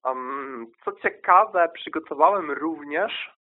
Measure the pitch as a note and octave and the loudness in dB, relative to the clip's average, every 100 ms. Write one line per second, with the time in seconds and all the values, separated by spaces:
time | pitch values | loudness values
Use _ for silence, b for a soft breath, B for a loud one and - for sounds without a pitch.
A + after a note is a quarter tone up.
0 | B2+ C3 B2+ C3+ C3+ B2+ A2+ A#2 - G3+ | -4 -6 -8 -8 -10 -12 -14 _ -10 -4
1 | G3+ - - F3+ A3 F3+ E3+ - - D#3+ | -6 -4 4 6 6 2 0 0 -8 -8
2 | - C#3+ D#3+ G3+ D#3 C#3 D#3 D#3 D3 D3+ | -8 4 4 4 -4 -4 -4 -6 -6 -4
3 | G#3 - - _ | -4 -6 -14 _